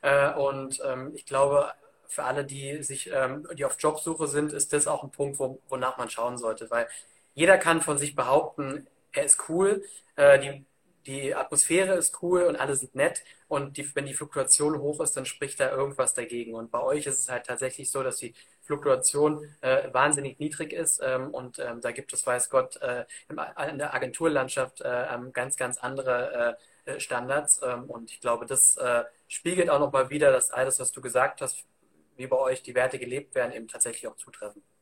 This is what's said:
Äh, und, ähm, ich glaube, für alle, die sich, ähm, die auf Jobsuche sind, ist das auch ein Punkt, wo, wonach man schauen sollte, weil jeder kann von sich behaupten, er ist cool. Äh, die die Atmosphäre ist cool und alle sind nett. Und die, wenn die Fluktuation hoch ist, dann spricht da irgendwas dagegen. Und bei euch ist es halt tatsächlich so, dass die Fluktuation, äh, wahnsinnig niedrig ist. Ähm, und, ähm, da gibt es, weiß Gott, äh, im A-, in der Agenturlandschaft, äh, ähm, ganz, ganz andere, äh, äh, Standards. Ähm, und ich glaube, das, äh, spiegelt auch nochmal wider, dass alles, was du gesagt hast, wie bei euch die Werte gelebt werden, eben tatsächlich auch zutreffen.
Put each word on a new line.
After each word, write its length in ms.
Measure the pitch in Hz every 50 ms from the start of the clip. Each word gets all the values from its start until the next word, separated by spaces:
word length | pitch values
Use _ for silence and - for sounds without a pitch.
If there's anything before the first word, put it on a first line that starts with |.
Äh, 320 | - 143 139 143 139 147
und, 480 | - 143 139 139 135 135 135 135 135 - - 139
ähm, 220 | 131 127 131 143 151
ich 120 | - -
glaube, 400 | - 139 135 139 139 143 143 139 120 - _ _ - _ _ _ -
für 160 | - - 143
alle, 220 | 127 135 143 143
die 360 | 139 135 139 139 139 143 156
sich, 280 | 147 - 139 - - -
ähm, 340 | - 139 131 127 135 151 151 - 170 135
die 80 | 139
auf 100 | 131 - -
Jobsuche 480 | - 151 156 156 - 170 160 160 160
sind, 280 | 143 139 147 147 151 147
ist 180 | 147 - -
das 140 | - 147 -
auch 180 | - 156 - -
ein 60 | 135
Punkt, 280 | - - 143 139 139 -
wo, 220 | 139 127 127 - _ _
wonach 300 | 131 127 123 127 127 -
man 100 | 123 113
schauen 300 | - - 117 123 123 123
sollte, 320 | 117 113 110 110 117 110
weil 160 | 117 117 117 - - - - _ _ _ _ _ _
jeder 240 | 131 160 185 190 180
kann 240 | - 165 165 160
von 160 | - 160 147 139
sich 180 | 143 147 -
behaupten, 720 | - 127 123 135 151 156 - - - 143 135 135 - - _ _ _ _ _
er 120 | - 139 147
ist 120 | 147 - - - -
cool. 320 | 160 175 190 196 208 196 196 - - - _ _ _
Äh, 220 | - 143 143 139 135
die 260 | 135 139 139 143 139 _ _ _ _ _ _ _ _
die 280 | - 135 139 139 135 -
Atmosphäre 600 | - 135 - 151 147 - - 165 180 190 185 190
ist 280 | 180 170 - - -
cool 200 | - 175 180 180
und 140 | 175 170 143
alle 200 | - 131 139 143
sind 180 | 139 - - _
nett. 280 | 131 143 151 147 - - - - _ _ _
Und 280 | 151 139 143 139 139
die, 180 | - 139 143 -
wenn 100 | 143 139
die 80 | 135 131
Fluktuation 640 | - 151 139 - 143 131 131 - - 147 151 156 139
hoch 200 | 135 147 147 -
ist, 160 | 160 139 -
dann 100 | 139 131
spricht 340 | 127 - - 143 135 - -
da 100 | - -
irgendwas 440 | 139 131 139 139 139 - 127 120 -
dagegen. 400 | - 120 110 120 120 117 117 113
Und 160 | 117 117 117
bei 100 | - 120
euch 240 | - 131 139 151 147
ist 120 | 143 135 -
es 100 | - -
halt 180 | 127 123 -
tatsächlich 440 | - 127 117 131 127 123 - 101 -
so, 120 | - 139
dass 140 | 131 127 120 -
die 160 | - 117 - - - _ _ _
Fluktuation, 840 | _ - 147 143 - 147 131 127 117 - - 143 147 151 151 151 151 147 - _
äh, 320 | - 131 131 135 139 131
wahnsinnig 460 | - 127 139 151 151 143 139 135 117 _
niedrig 340 | 147 151 151 - 170 151
ist. 280 | - 170 165 160 - -
Ähm, 280 | - 131 131 131 131 143 143
und, 240 | 131 127 127 120 -
ähm, 220 | 135 123 117 117
da 120 | 117 120
gibt 200 | 120 127 - -
es, 140 | - 127 -
weiß 240 | 135 123 123 123 -
Gott, 260 | - 131 127 127 -
äh, 280 | - - 127 123 123 117 _ - - - _
im 100 | - -
A-, 260 | - - - - 143
in 140 | 147 156 135
der 160 | 147 147 -
Agenturlandschaft, 840 | 131 135 127 120 - 165 165 151 139 131 127 - 139 131 127 _ -
äh, 240 | - 127 123 123 123 - 123
ähm, 180 | 123 123 127
ganz, 240 | - 123 123 135 -
ganz 220 | - 131 123 123 -
andere, 800 | - 127 135 135 127 131 127 123 123 - 117 120 120 120 113 - _ _ _ _ _
äh, 60 | -
äh, 80 | 127 -
Standards. 600 | - - 135 120 120 127 139 151 147 - - -
Ähm, 220 | 139 127 123 120 127 -
und 200 | 120 117 117 113
ich 100 | - -
glaube, 260 | - 123 117 117 120
das, 300 | 120 135 127 - - -
äh, 280 | - 131 123 120 120 117 - _ _ _ _
spiegelt 420 | - - - 170 180 180 175 170
auch 100 | 151 139
nochmal 300 | 147 139 139 135 131 131
wider, 200 | 143 147 151 139
dass 180 | 131 123 - -
alles, 280 | - 123 131 135 135 -
was 120 | 127 123
du 80 | - -
gesagt 400 | 127 127 117 123 131 139 - -
hast, 240 | 139 123 - - - _ _ _ _ _ _ _ _ _ _
wie 100 | - 127
bei 100 | 127 131 127
euch 240 | 135 131 131 123
die 120 | - - 123
Werte 240 | 123 127 131 127 123
gelebt 360 | 123 123 123 139 - _ -
werden, 180 | 131 123 117
eben 160 | 120 117 113 110
tatsächlich 380 | - 113 - 120 113 - -
auch 100 | 113 -
zutreffen. 460 | - - - - - 107 104 - 104 _ _ _ _